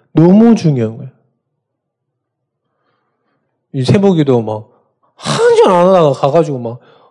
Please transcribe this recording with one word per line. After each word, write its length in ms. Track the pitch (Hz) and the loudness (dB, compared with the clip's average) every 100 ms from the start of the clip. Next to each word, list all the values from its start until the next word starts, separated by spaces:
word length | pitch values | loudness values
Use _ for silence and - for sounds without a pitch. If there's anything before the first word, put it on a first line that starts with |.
| _ | _
너무 420 | 156 170 202 233 220 | 0 4 4 4 2
중요한 420 | 170 135 110 113 | 0 -2 -4 -8
거예요. 140 | 131 - _ _ _ _ _ _ _ _ _ _ _ _ _ _ _ _ _ _ _ _ _ _ _ _ _ | -18 -20 _ _ _ _ _ _ _ _ _ _ _ _ _ _ _ _ _ _ _ _ _ _ _ _ _
이 100 | 139 | -6
새보기도 580 | 123 202 196 170 139 120 | -2 0 2 0 0 -2
막 300 | 107 107 - _ _ _ _ _ | -4 -10 -14 _ _ _ _ _
한전 560 | - - 480 453 440 | -10 -2 0 2 2
안 160 | 175 180 | 2 2
하다가 260 | 190 151 | 2 0
가가지고 460 | 131 139 156 151 131 | 0 -2 0 -2 -6
막 200 | 117 120 _ _ _ | -10 -14 _ _ _